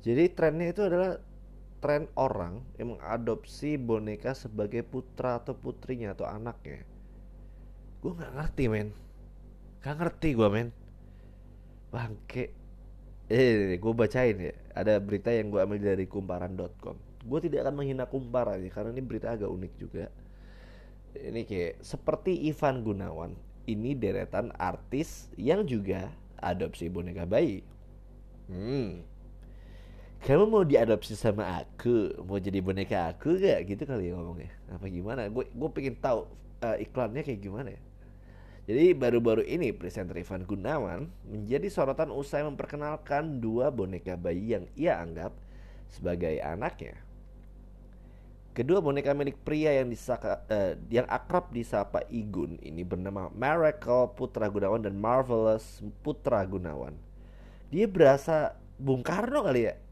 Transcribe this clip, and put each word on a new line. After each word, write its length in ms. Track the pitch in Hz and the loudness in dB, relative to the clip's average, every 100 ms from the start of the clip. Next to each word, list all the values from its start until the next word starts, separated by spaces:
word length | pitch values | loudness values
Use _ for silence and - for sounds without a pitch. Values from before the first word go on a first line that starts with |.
Jadi 220 | 113 120 165 | 2 4 4
trennya 400 | - 160 151 170 | 4 2 2 -2
itu 80 | 175 | 2
adalah 400 | 202 175 185 - - - - - - - | 2 4 2 -2 -8 -18 -18 -18 -18 -6
tren 320 | 143 147 156 - | 0 2 0 0
orang 480 | 131 98 87 95 131 - | 0 2 -4 -6 -12 -8
yang 160 | 117 98 | -6 -6
mengadopsi 800 | 71 117 117 110 - - 147 151 | -4 -2 0 -2 -4 -6 -2 -2
boneka 560 | 120 110 107 107 120 | 2 0 0 -4 -4
sebagai 480 | 135 120 107 104 117 | -4 -6 -4 -2 -2
putra 560 | 117 127 123 - 127 120 | -4 -6 -8 -4 -2 -2
atau 160 | - | -4
putrinya 640 | 127 131 123 - 127 110 92 | -8 -8 -10 -8 -6 -4 -4
atau 80 | 87 | -6
anaknya. 560 | 107 117 113 - 69 - - - - - - - - - - - - | -6 -8 -10 -12 -14 -14 -18 -18 -18 -18 -18 -18 -18 -18 -18 -18 -8
Gua 140 | - 170 | -6 -6
nggak 160 | 156 | -8
ngerti, 320 | 127 160 - 127 | -4 -4 2 2
men. 220 | 107 107 104 - - - - - - - - | 2 0 -8 -16 -18 -18 -18 -18 -18 -20 -12
Nggak 120 | 139 151 | -8 -2
ngerti 260 | 165 - 160 | -2 2 2
gua, 140 | 123 107 | 6 6
men. 180 | 104 120 - - - - - - - - - - - - | 6 0 -6 -18 -18 -18 -18 -18 -20 -20 -20 -20 -20 -8
Bangke. 540 | 120 117 104 - 123 - - - - - - - - - | -6 -6 -8 -8 -6 -6 -6 -16 -16 -16 -16 -16 -16 2
Eh, 480 | 113 127 110 98 90 | 6 8 8 6 2
gue 140 | 104 | 2
bacain 400 | 117 107 127 127 | 4 4 6 4
ya. 200 | 98 85 - - | 4 -2 -8 -10
Ada 240 | - 98 104 | -2 4 4
berita 320 | 101 104 107 | 4 0 2
yang 240 | 117 107 | 2 2
gue 80 | 101 | 2
ambil 160 | 95 104 | 2 2
dari 280 | 101 95 95 | 2 2 2
kumparan 480 | 101 95 90 90 92 | -2 -4 -4 -4 -4
dot 160 | 90 - | -6 -8
com. 160 | - - - - | -12 -12 -16 -14
Gue 160 | 113 143 | -4 -2
tidak 300 | 165 147 131 | 0 0 0
akan 100 | 143 | 0
menghina 300 | 139 131 127 | -2 -2 -2
Kumparan 500 | 135 123 123 113 98 | -4 -2 0 0 -2
ya, 120 | 92 | -6
karena 180 | 95 107 123 | -6 -6 -4
ini 60 | |
berita 260 | 131 110 110 | -4 -4 -4
agak 160 | 117 101 | -2 -2
unik 260 | 92 92 - | -4 -6 -10
juga. 320 | 92 - 87 - - - - - - - - - - | -10 -8 -8 -10 -20 -18 -18 -18 -18 -18 -20 -20 -16
Ini 320 | - - 113 110 | -12 -8 -6 -4
kayak, 380 | 98 85 - | -2 -2 -4
"Seperti 480 | - - - - - 180 147 | -10 -6 -2 0 2 0 0
Ivan 340 | 147 151 131 | 2 0 2
Gunawan, 500 | 110 101 90 80 87 98 - - - | -2 -2 -4 -6 -8 -10 -14 -14 -4
ini 240 | 104 117 | -2 0
deretan 560 | 143 107 95 92 - 113 - | 0 0 0 -2 -2 -4 -2
artis 720 | 180 175 - 127 160 - - - | -2 -2 -4 -4 -4 -6 -16 -4
yang 260 | 104 180 208 | 2 4 4
juga 420 | 120 101 98 95 147 - - | 0 0 -2 -4 -10 -18 -6
adopsi 500 | - 90 82 - 85 | -2 0 -2 -4 -4
boneka 380 | 90 87 90 85 | -4 -6 -6 0
bayi." 340 | 107 160 95 - - - - - - - - - | 4 4 0 -8 -20 -20 -20 -20 -20 -20 -18 -12
Hmm. 540 | 90 104 139 113 87 82 - - - - - - - - - - - | -8 -4 -2 -2 -6 -12 -18 -18 -18 -18 -18 -18 -18 -18 -18 -18 -6
"Kamu 200 | - 139 214 | 6 8 8
mau 140 | 220 175 | 8 8
diadopsi 480 | 135 117 107 - | 6 6 4 2
sama 460 | 110 117 101 92 87 | 0 2 2 0 -2
aku? 560 | - - 120 120 95 - | -6 -4 4 4 4 -2
Mau 160 | 92 98 | -4 -2
jadi 180 | 95 98 | 0 0
boneka 560 | 92 95 95 104 82 | 0 0 0 0 0
aku 240 | 85 139 180 | -2 0 4
gak?" 240 | 190 101 90 | 4 4 2
Gitu 140 | 101 143 | -4 -2
kali 240 | 127 90 | -2 -2
ya 80 | 87 | -4
ngomongnya. 320 | 85 85 58 - - | -6 -8 -12 -14 -14
Apa 120 | 95 98 | -10 -6
gimana? 380 | 87 92 127 104 | -6 -4 -4 -4
Gue, 160 | 113 123 | -4 -6
gue 200 | 117 151 | -4 -4
pengen 240 | - 139 117 | -2 -6 -2
tahu, 260 | 139 117 - - - - 117 | 0 0 0 -14 -18 -6 -2
eh, 160 | 110 110 | 0 -2
iklannya 340 | - 117 123 | -2 -2 -2
kayak 180 | 151 113 | -4 -4
gimana 260 | 98 101 131 | -6 -8 -8
ya. 60 | 98 - - - - - - - - - | -12 -16 -20 -20 -20 -20 -20 -18 -16 0
Jadi 240 | 117 175 | 8 8
baru-baru 480 | 165 127 120 117 110 101 | 8 6 6 6 4 4
ini 260 | 147 147 | 2 0
presenter 400 | 98 90 98 90 87 | -2 -6 -6 -6 -6
Ivan 260 | 90 95 92 | -6 -6 -4
Gunawan 640 | 101 95 151 104 85 156 - - | -4 -2 -2 -2 -4 -8 -12 -10
menjadi 400 | 107 104 135 190 | -8 -2 0 0
sorotan 400 | - 135 135 151 | 0 0 2 0
usai 320 | 120 139 151 | -2 -2 -2
memperkenalkan 960 | 151 139 139 147 147 151 - 143 160 139 | -2 -4 -6 -4 -4 -6 -2 -2 0 -2
dua 300 | 113 113 131 | 0 2 2
boneka 420 | 131 92 92 92 | 0 -4 -4 -6
bayi 400 | 87 87 87 107 | -4 -2 -2 0
yang 100 | 107 90 - | -2 -4 -2
ia 240 | 160 101 | 0 0
anggap 320 | 85 82 - - - - - - - | -2 -6 -8 -10 -18 -18 -18 -18 -16
sebagai 480 | - 87 87 85 78 | -6 -2 0 0 0
anaknya. 560 | 71 85 143 - - - - - - - - - - - - - - - - - - | -2 -4 -4 -6 -12 -14 -18 -18 -18 -18 -18 -18 -20 -20 -20 -20 -20 -20 -20 -20 -12
Kedua 280 | - 123 185 | -4 4 4
boneka 280 | 160 139 139 | 4 2 2
milik 320 | 143 143 - | 2 0 -2
pria 320 | - 151 156 | -2 2 4
yang 160 | 139 127 | 4 2
disaka-, 560 | 113 - 117 107 101 - | -2 -2 -2 0 -4 0
eh, 280 | 107 95 82 92 | 2 2 0 0
yang 200 | 113 127 | 2 2
akrab 400 | 123 - 180 175 | 0 2 0 0
disapa 560 | 120 113 110 98 - - | -6 0 0 2 0 -2
Igun 480 | 120 107 95 73 82 | -4 -4 -2 -4 -4
ini 240 | 65 80 90 | -10 -8 -4
bernama 400 | 90 92 101 92 | -4 -4 -4 -6
Miracle 800 | - 127 165 156 151 123 123 123 | -2 2 4 4 2 4 6 6
Putra 360 | - 123 - 107 | 2 -4 0 0
Gunawan 360 | 101 98 113 104 | 2 2 2 0
dan 120 | 98 | 0
Marvelous 840 | 107 123 127 117 110 110 - - 104 - | 4 4 4 4 6 4 2 -12 -12 -8
Putra 360 | - 143 - 117 95 | -6 -2 2 2 2
Gunawan. 480 | 95 90 73 62 73 - - - - - - - | -2 -4 -6 -8 -10 -16 -18 -18 -18 -20 -18 -4
Dia 160 | 151 220 | 2 2
berasa 640 | 185 147 139 - 156 147 - - - | 10 10 10 6 2 2 -2 -18 -6
Bung 240 | 135 131 | 2 2
Karno 400 | 123 175 233 285 202 | 2 0 2 2 4
kali 240 | 127 110 | 4 4
ya? 40 | - - | 0 -10